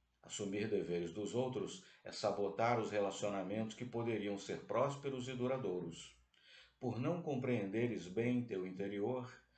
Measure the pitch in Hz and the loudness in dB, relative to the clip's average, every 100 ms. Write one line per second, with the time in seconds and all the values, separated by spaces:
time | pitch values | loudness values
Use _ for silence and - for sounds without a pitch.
0 | _ _ - - 98 101 110 101 85 87 | _ _ -12 -4 -2 0 2 2 2 0
1 | 85 95 101 113 127 107 85 - - - | -2 -4 -2 0 0 -2 -4 -6 -16 -16
2 | - - 104 101 98 - 117 117 104 104 | -12 0 0 2 0 2 4 4 2 2
3 | 98 - 104 98 92 107 110 - 123 117 | 0 0 0 0 0 0 -2 -4 -4 -2
4 | 113 107 101 98 - 82 - 110 139 135 | 0 0 0 -2 -4 -6 0 2 2 0
5 | 139 131 123 123 127 131 101 90 85 - | -4 -4 -4 -2 0 0 0 -2 -4 -8
6 | - - _ _ - - - _ 123 110 | -14 -18 _ _ -20 -20 -20 _ -4 0
7 | 143 175 151 131 127 117 98 107 120 95 | 0 0 0 0 4 2 2 2 2 0
8 | 85 101 120 123 117 95 92 90 98 101 | -2 2 4 2 2 -2 -2 -2 -2 0
9 | 107 127 123 - - | 0 0 -4 -12 -20